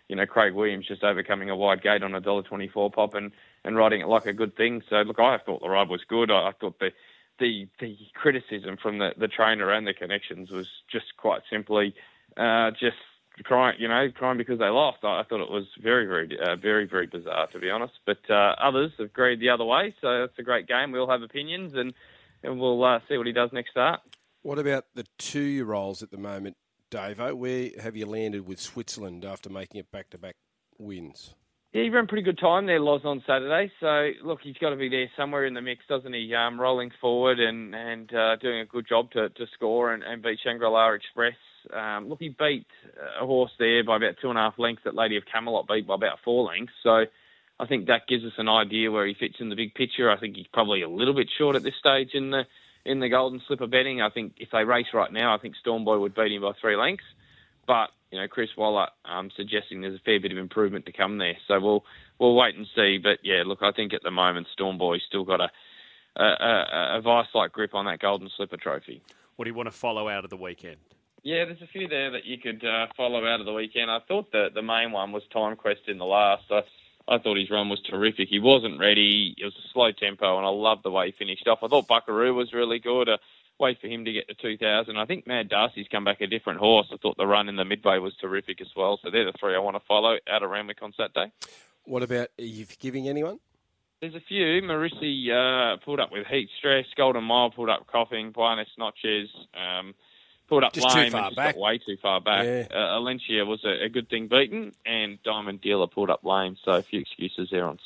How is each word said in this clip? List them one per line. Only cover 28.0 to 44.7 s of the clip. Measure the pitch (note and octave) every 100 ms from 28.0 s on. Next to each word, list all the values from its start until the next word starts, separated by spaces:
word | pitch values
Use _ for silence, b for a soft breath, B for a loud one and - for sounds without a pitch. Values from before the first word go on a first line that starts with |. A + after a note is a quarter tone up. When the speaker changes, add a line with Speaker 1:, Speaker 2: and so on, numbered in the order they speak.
Speaker 2:
landed | G#2+ A2 A2 G2+ F#2
with | F#2
Switzerland | - - A#2 - G2 F2+
after | G2 F#2+ G2
making | F#2+ F#2+ G#2
it | F#2
back-to-back | G2+ - F#2+ F#2 - _ _ _ _
wins? | G#2 F#2+ E2 - - - _ _ _
Speaker 1:
Yeah, | A3
he | A#3
ran | A#3+ A3
pretty | G#3+
good | F#3+ E3+
time | F3+ F3 G3
there, | E3
Loz, | D3 C#3+
on | D3 C#3+ B2
Saturday. | C3+ C3+ D#3 G3 -
So, | D#3+ D3+ D3 -
look, | D3 D#3
he's | C#3+ C3+
gotta | D#3+ C#3
be | C3+
there | C3 B2+ -
somewhere | C#3+ C#3+ C3+
in |
the | B2
mix, | B2 B2 -
doesn't | C#3 B2+
he? | B2 A2+
Um, | A#2 A#2 A#2+
rolling | B2+ B2+ B2 -
forward | B2 A#2+ B2+ B2
and, | A2+ A2+ A2
and, | G#2+ A#2 A2+ A2
uh, | A#2+ A2+ A2+
doing | B2+ A#2
a | A2
good | A#2+ A2+
job | A#2 A#2+
to, | B2 G#2+
to | - A#2
score | - A2+ A#2 A#2+
and, | A2+
and | - A#2
beat | A2+ A2
Shangri-La | B2+ A#2 A2+ A2+ A2+
Express. | G#2 - - A#2 A#2+ _ _ -
Um, | - A2 G#2 G#2+
look, | D3+
he | D#3+
beat | C3 D3+ C3+ - - - - C#2+ A1
a |
horse | B2+ C3 B2 -
there | A2+ A#2
by | A2+ A2
about | G#2+ -
two | C3+
and | A#2
a |
half | A2 G#2
lengths | A#2+